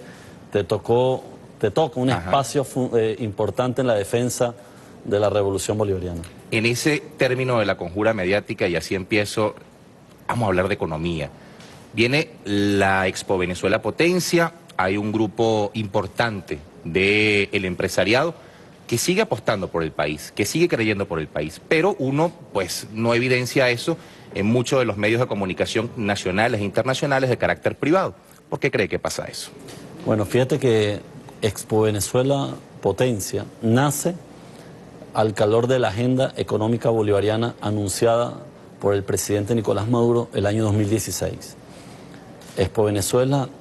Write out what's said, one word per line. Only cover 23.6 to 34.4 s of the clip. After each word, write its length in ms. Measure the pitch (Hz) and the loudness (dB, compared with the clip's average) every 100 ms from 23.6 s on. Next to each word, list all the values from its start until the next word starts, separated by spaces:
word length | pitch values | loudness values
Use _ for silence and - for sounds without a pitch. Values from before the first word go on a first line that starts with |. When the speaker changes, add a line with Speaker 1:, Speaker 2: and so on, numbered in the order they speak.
| 127 | 2
Speaker 2:
eso 260 | 120 - 160 - - - | 2 -2 -4 -8 -20 -10
en 120 | - 104 | -2 2
muchos 320 | 123 120 135 | 2 2 2
de 60 | |
los 120 | 117 101 | 2 0
medios 240 | 104 117 | 0 2
de 60 | 127 | 0
comunicación 640 | 104 95 85 92 110 117 120 | -2 -2 -2 -2 -2 -2 -4
nacionales 640 | 101 98 95 95 120 113 | -2 -2 0 0 2 0
e 40 | |
internacionales 640 | 101 113 127 127 147 135 131 | -2 0 0 -2 0 2 2
de 80 | 117 | 2
carácter 380 | 87 87 - - | 0 0 -4 -2
privado. 380 | 135 190 143 - - - - | 2 2 0 -6 -18 -20 -12
¿Por 100 | - | -4
qué 100 | 139 | -2
cree 180 | 127 95 | 0 -2
que 120 | 85 | -2
pasa 240 | - - | -4 -6
eso? 260 | - - - - - - - - | -8 -10 -14 -16 -18 -16 -16 -8
Speaker 1:
Bueno, 200 | - 110 | -2 0
fíjate 360 | 101 120 127 143 | 2 2 2 2
que 400 | 127 110 104 101 - - - - | 2 4 2 -2 -10 -18 -20 -4
Expo 400 | 110 - - 110 | -4 -4 0 2
Venezuela 680 | 107 104 - 127 131 139 131 135 - - | 4 2 0 0 2 0 -2 -8 -16 -4
Potencia 640 | 101 98 127 107 - 98 - - | -2 2 0 0 -4 -6 -8 -4
nace 540 | 113 120 143 143 170 185 - - | 2 4 2 0 -4 -4 -10 -20